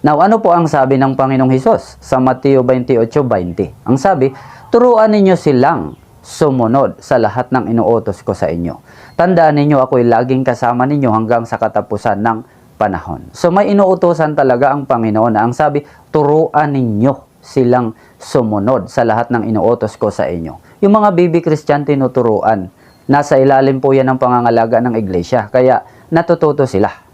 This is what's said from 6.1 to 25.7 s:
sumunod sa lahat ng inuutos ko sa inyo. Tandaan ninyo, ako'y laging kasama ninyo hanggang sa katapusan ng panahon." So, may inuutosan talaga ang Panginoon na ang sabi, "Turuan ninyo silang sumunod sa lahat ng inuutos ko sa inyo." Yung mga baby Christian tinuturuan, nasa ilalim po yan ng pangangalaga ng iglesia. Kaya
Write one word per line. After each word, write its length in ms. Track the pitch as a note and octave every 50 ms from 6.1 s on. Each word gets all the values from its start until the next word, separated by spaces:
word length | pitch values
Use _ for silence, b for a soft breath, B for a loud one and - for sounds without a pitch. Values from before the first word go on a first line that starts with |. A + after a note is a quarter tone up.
| _ -
sumunod 800 | - - - - D#3+ D3 C3 B2+ A#2+ A2 A#2+ C#3 C3 G2 F2 -
sa 160 | - - C#3+
lahat 320 | B2+ A2+ G#2 G2+ B2 B2+ -
ng 220 | C3 B2+ G2+ F#2+
inuutos 480 | A2+ A2+ G#2 F#2+ A#2 A2+ - A2 G2 -
ko 160 | - - G2
sa 160 | - - D#2
inyo. 260 | E2 E2+ E2+ E2+ - - B B B B B B B
Tandaan 400 | - E3 F3+ F#3 F3 E3 D#3 D3
ninyo, 240 | D3 C#3+ D3 D3+ C3+
ako'y 240 | C3 B2+ C#3 B2+ A#2+
laging 400 | A#2+ A#2 A2+ B2 B2+ C3 C3 C3
kasama 400 | B2+ A#2+ - - A#2+ B2 B2 B2+
ninyo 240 | C#3 D3 C#3+ C#3 A#2+
hanggang 400 | G#2+ A2 A2 A2 A#2+ A#2 A2+ A2+
sa 80 | -
katapusan 640 | G#2+ A2+ G#2+ - G#2+ G2+ - G#2+ G#2 - A#2 G2+ G2
ng 180 | G#2+ A#2 A2+ A2 A#2+ b b b b b _
panahon." 560 | _ G#2+ G#2 F#2 D#2+ - - D#2+ B1+ - -
So, 160 | - - - F3
may 240 | E3+ G3+ G#3 G3+
inuutosan 640 | G3+ G3+ G3+ F#3 F#3 F3+ F#3 F3 F3 D3+ D#3+ D3+ D3+
talaga 400 | D3 C#3 C3 B2 A#2+ C3+ C#3 C3+
ang 80 | C#3+ C#3
Panginoon 520 | C3 C#3 A#2+ A2+ A2 G#2 G#2+ A2+ A#2+ A2
na 80 | G#2+ G#2+
ang 120 | A#2+ B2
sabi, 260 | - D#3 D3 C#3 C#3+ C#3+ B B B B B
"Turuan 560 | - D#3 D3 C#3+ D3 D#3 D#3+ - - D3+ D3+ D3
ninyo 720 | C#3+ C3+ B2+ A#2 G#2+ G2+ A#2 C#3 C3 - - _ _ _
silang 560 | _ - - C#3 B2+ A#2+ B2 B2 A#2+ A2 A2 b b b b b
sumunod 720 | - - - C#3+ A#2+ A2 G#2+ G#2 G2+ A#2 C3 A#2+ F#2 -
sa 160 | - - A#2 A2+
lahat 240 | A2 A#2 A#2 -
ng 160 | B2 A#2 G2+ A2
inuutos 480 | A2 G#2+ E2+ A2 A#2+ A2+ G#2 A2 -
ko 160 | - A#2+ G#2
sa 160 | - - - C2+
inyo." 560 | F2 E2+ E2 D#2 - - _ - - _ -
Yung 100 | G3+ G#3
mga 220 | A3 G#3 G#3 F#3
baby 240 | E3 F3+ F3 D#3 E3+
Christian 480 | E3 E3 D#3 D3 - - D3 C#3+ D3 C#3+
tinuturuan, 800 | D3 C3+ C3+ B2 B2+ C3 A#2+ A#2 G#2+ G2+ - A2 A2+ G2+ F2+ F#2 b b b b b b b -
nasa 320 | C#3 C#3+ C#3+ - D#3 C3+
ilalim 400 | C3+ C#3 C#3 C3+ C3+ C3+ C3+ C3
po 160 | C3 C#3 C3+
yan 80 | C3+ C3 C3 C3
ng 60 | B2+
pangangalaga 640 | C3 B2 B2 B2 A#2+ A#2+ A#2 A#2 A2+ A2+ B2 A2+ A#2+
ng 100 | B2 A#2
iglesia. 540 | A2+ G#2+ F#2+ F#2 F2+ E2+ - - A#2+ G#2 G#2
Kaya 320 | - B2+ B2+ C3